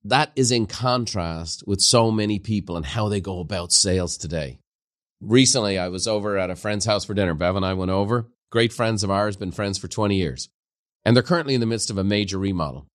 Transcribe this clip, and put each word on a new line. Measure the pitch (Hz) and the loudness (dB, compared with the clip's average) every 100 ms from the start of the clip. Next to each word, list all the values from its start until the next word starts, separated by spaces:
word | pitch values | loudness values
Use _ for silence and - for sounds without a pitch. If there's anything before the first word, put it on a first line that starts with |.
that | 101 131 151 - | 0 2 2 2
is | 123 | 2
in | 120 107 | 2 0
contrast | - 123 123 113 98 85 82 82 - - | -2 0 0 -2 -4 -4 -6 -8 -10 -4
with | 98 | 0
so | - 123 113 | 4 4 4
many | 107 104 104 | 2 0 -2
people | 104 107 95 85 | -2 -4 -2 -6
and | 78 | -4
how | 113 107 | -4 -2
they | 101 | -2
go | 92 92 | -4 -8
about | 82 95 87 | -6 -6 0
sales | - 98 92 87 - | 2 2 2 0 -6
today. | 78 82 69 62 _ _ _ _ _ _ | -6 -6 -6 -12 _ _ _ _ _ _
Recently, | 104 120 131 135 104 95 | 4 6 6 4 0 0
I | 90 | -2
was | 92 110 | -4 -2
over | 107 104 98 | -2 0 -2
at | 92 | -2
a | |
friend's | 87 104 104 | -4 -4 -2
house | 107 104 | 0 -2
for | - | 0
dinner. | 104 92 | 0 0
Bev | 78 87 95 | 2 0 0
and | 92 | 0
I | |
went | 92 92 | -2 0
over. | 95 101 120 113 _ _ | 0 0 -2 -4 _ _
Great | 117 117 | 0 0
friends | - 113 107 | 2 0 0
of | 101 | 0
ours, | 98 107 | 0 0
been | 98 95 | -2 -8
friends | 90 101 95 | -4 -4 -4
for | 87 | -6
twenty | - 104 | -2 0
years. | 98 82 65 - _ _ _ _ _ | 2 0 -4 -12 _ _ _ _ _
And | 107 120 | 4 4
they're | |
currently | 120 175 139 | 4 0 2
in | 131 | 0
the | 113 | 0
midst | 113 - | -2 -2
of | 98 | -2
a | |
major | 95 104 98 95 | 2 2 0 -2
remodel. | 98 92 76 65 69 | -2 0 -4 -6 -16